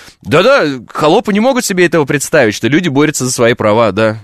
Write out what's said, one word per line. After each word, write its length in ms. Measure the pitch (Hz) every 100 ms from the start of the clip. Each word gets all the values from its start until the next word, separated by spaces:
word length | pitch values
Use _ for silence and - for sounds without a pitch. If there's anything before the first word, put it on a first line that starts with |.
| - _
Да-да, 440 | - 139 214 277 160 131 101
холопы 440 | - 151 190 220
не 60 | 202
могут 260 | 233 247
себе 220 | - 185 175
этого 180 | 165
представить, 500 | 139 147 - 160 117
что 120 | - -
люди 220 | 156 175
борются 360 | 135 151 151
за 60 | 127
свои 240 | - 117
права, 380 | 123 110 107 113
да, 240 | 95 110 110